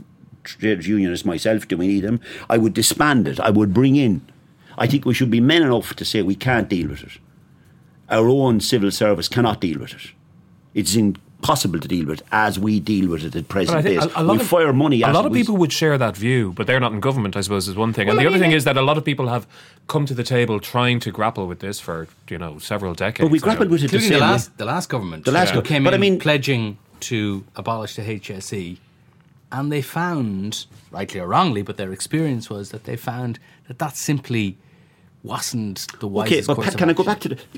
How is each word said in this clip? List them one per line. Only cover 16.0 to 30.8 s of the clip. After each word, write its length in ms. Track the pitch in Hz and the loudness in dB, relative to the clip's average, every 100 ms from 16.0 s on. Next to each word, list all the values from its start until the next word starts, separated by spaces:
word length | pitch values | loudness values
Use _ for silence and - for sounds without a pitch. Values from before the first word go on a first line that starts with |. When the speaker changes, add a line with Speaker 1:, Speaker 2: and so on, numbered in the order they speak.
| 117 95 | 0 0
Speaker 2:
view, 360 | 113 131 104 | 0 0 0
but 160 | 90 107 | -2 0
they're 100 | 127 | 2
not 140 | 120 | 2
in 80 | 107 | 0
government, 360 | 131 135 101 98 | -2 0 -2 -2
I 40 | |
suppose, 260 | 95 101 92 | -2 -2 -2
is 80 | |
one 180 | 95 113 | -2 -2
thing. 160 | 110 101 | 0 2
And 80 | - | 4
Speaker 1:
Well, 60 | |
Speaker 2:
the 0 | |
Speaker 1:
I 40 | - | 4
Speaker 2:
other 60 | |
Speaker 1:
mean, 160 | 190 180 | 4 4
Speaker 2:
thing 20 | |
Speaker 1:
I 40 | 156 | 4
Speaker 2:
is 60 | |
that 120 | 139 135 | 4 2
a 60 | |
lot 140 | 135 151 | 2 2
of 80 | |
people 220 | 151 139 127 | 0 -2 -2
have 220 | 123 - - - - - | -2 -6 -14 -20 -20 -6
come 180 | 156 143 | -2 -2
to 80 | |
the 80 | 123 | -2
table 380 | 117 123 117 104 | 0 2 2 0
trying 400 | - 120 123 120 | -2 0 2 2
to 100 | 113 | -2
grapple 380 | 95 107 113 92 | -2 -2 -2 -6
with 100 | 90 | -8
this 220 | 98 104 | -8 -8
for, 260 | - 82 80 _ - | -8 -8 -10 _ -14
you 100 | 85 | -10
know, 220 | 85 76 | -10 -12
several 340 | - 104 95 | -8 -6 -4
decades 320 | 82 92 117 160 | -4 -4 0 2
Speaker 1:
But 60 | |
we 60 | 156 | 2
Speaker 2:
now. 60 | 202 | 2
Speaker 1:
grappled 240 | 220 196 | 0 2
with 120 | 165 | 2
it 80 | 139 | 2
the 60 | 196 | 2
Speaker 3:
Including 140 | 220 | 2
the 40 | |
Speaker 1:
same 100 | 151 147 | 4 4
way. 40 | |
Speaker 3:
last, 260 | 196 - - | 2 0 -8
the 60 | |
last 240 | 107 160 - | -6 -4 -4
government, 360 | 131 95 80 | -6 -6 -4
Speaker 1:
The 80 | 78 | 0
last 180 | 147 202 | 2 2
Speaker 3:
who 60 | 143 | 2
Speaker 1:
go-, 100 | 98 | 0
Speaker 3:
came 160 | 151 | 2
Speaker 1:
but 100 | 139 | 4
I 40 | 190 | 4
Speaker 3:
in 40 | |
Speaker 1:
mean 160 | 202 180 | 4 2
Speaker 3:
pledging 580 | 156 147 131 127 110 104 _ - | 2 0 0 -2 -2 -8 _ -16
to 440 | - 117 104 98 95 - | -6 -2 -2 -4 -8 -10
abolish 400 | 101 113 104 - | -6 -6 -6 -10
the 120 | 107 | -8
H 220 | 104 - | -8 -10
S 220 | 98 - | -12 -10
E, 260 | 104 87 87 _ _ _ _ _ _ _ | -8 -8 -12 _ _ _ _ _ _ _
and 220 | 127 143 | -8 -4
they 100 | 151 | -4
found, 840 | 135 165 175 165 113 95 101 104 - - | -4 -4 -4 -2 -4 -4 -6 -8 -12 -20